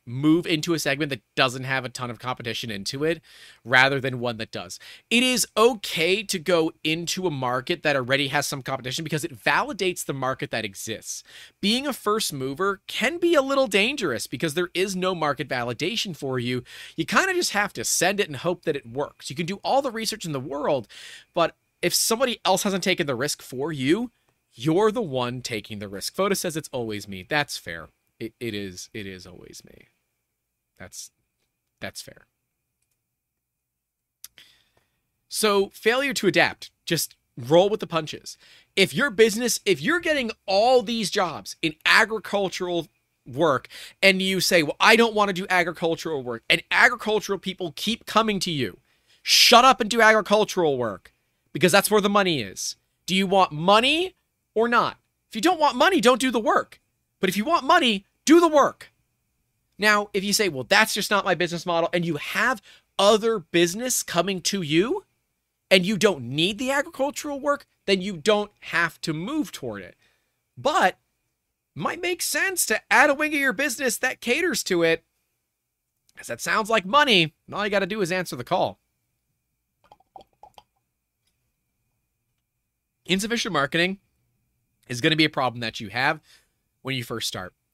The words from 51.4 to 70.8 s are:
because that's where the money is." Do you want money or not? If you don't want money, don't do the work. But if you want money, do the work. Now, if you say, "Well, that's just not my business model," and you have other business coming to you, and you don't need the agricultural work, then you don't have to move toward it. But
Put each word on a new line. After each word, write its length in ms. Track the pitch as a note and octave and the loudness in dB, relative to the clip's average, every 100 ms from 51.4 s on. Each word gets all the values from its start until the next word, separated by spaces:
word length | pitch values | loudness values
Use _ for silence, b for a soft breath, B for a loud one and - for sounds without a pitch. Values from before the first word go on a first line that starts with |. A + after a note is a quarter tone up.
| _ | _
because 180 | D3+ E3+ | 0 4
that's 200 | G3 - | 4 4
where 120 | G#3+ | 2
the 80 | G3 | 4
money 320 | G3+ F#3+ D3 | 2 2 0
is." 320 | G2 F#2 - - _ _ - | -4 -8 -10 -10 _ _ -4
Do 80 | |
you 140 | F#3+ G3 | 0 2
want 240 | G3 F3 | 4 4
money 640 | D3+ F3 G#3+ B3+ D#4 F#4 - _ _ _ | 2 4 4 4 0 -2 -8 _ _ _
or 140 | G#3+ A#3 | -2 2
not? 320 | A#3+ D3 - _ _ _ | 2 2 -4 _ _ _
If 80 | A3 | -2
you 40 | |
don't 200 | D#4 E4+ | 0 4
want 160 | D4 B3 | 2 4
money, 240 | E4 F4+ | 4 6
don't 200 | A3 B3+ | 4 4
do 120 | C4 | 2
the 80 | A#3 | 0
work. 400 | B3 F#4+ - - _ _ _ _ | 2 0 -2 -8 _ _ _ _
But 100 | F#3+ | -2
if 60 | F#3+ | -2
you 80 | |
want 200 | A3 E4 | 0 0
money, 400 | C4 F4 B3+ G3 - _ | 4 4 4 0 -6 _
do 160 | - E4+ | 6 6
the 80 | E4+ | 8
work. 440 | D4+ G3 - - _ _ _ _ _ _ _ _ - | 6 2 0 -14 _ _ _ _ _ _ _ _ -2
Now, 320 | G#3 G#3 G#3 | 2 2 0
if 120 | G3+ | -4
you 80 | G3+ | -2
say, 160 | G3 G3+ | 0 0
"Well, 160 | C3+ | -2
that's 280 | B2 G3+ G#3+ | 2 4 4
just 160 | G#3+ - | 0 -2
not 160 | G3+ | 0
my 120 | G3 E3 | 0 0
business 280 | F3 E3+ | -2 -4
model," 240 | F3+ E3+ E3 | -4 -2 0
and 120 | F3 | 0
you 120 | E3+ D3 | -2 -4
have 440 | - F#3+ A#3 B3 b b _ - | -6 -2 -2 -2 b b _ 2
other 400 | G3+ G#3+ A3+ A3 | 4 4 2 -2
business 640 | - E3+ F3 G3+ B3 - | 0 2 2 0 -4 -4
coming 400 | - E3+ F3+ F#3 | -2 -2 -2 -4
to 180 | - G3+ | -4 -4
you, 440 | D3+ D#3+ A3+ G4 - _ _ _ _ _ _ | 0 0 0 -2 -8 _ _ _ _ _ _
and 160 | F#3+ F3+ | 2 2
you 100 | G#3 | 2
don't 280 | G#3 D3+ | 2 0
need 340 | A#2 C#3+ F3 F#3+ | -4 -2 -2 -2
the 140 | B3+ | -2
agricultural 640 | C#4 E4 - C4+ - D4+ C#4+ | -2 -4 -4 -4 -4 -8 -6
work, 260 | C#4+ C#4+ - _ - | -2 -4 -6 _ -2
then 140 | G3 | -2
you 160 | F#3 F3 | -2 -4
don't 340 | G#3 G#3 G#3 _ | 0 0 0 _
have 400 | - E3 E3 - | -6 -2 -2 -2
to 100 | - | -6
move 400 | D#3 F#3+ D#4 G#3 | -6 -6 -6 -8
toward 300 | - B2 G2+ | -10 -10 -10
it. 140 | F2+ - _ _ _ _ _ - | -14 -20 _ _ _ _ _ -8
But 400 | B3+ F4 | -2 2